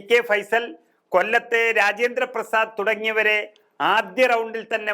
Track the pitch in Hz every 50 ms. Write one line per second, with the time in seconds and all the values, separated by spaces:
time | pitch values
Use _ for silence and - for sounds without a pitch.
0 | 202 - 233 240 233 226 208 208 196 - 226 240 240 233 - - _ _ _ _
1 | _ _ - 180 190 214 226 240 233 240 233 226 226 226 220 208 202 208 208 208
2 | 240 247 240 254 254 254 254 226 208 - 226 220 226 220 - - 196 214 220 208
3 | 220 220 214 220 208 208 214 208 208 - - _ _ _ _ - 143 170 196 226
4 | 214 185 185 247 254 247 240 226 226 226 220 226 220 226 233 214 214 214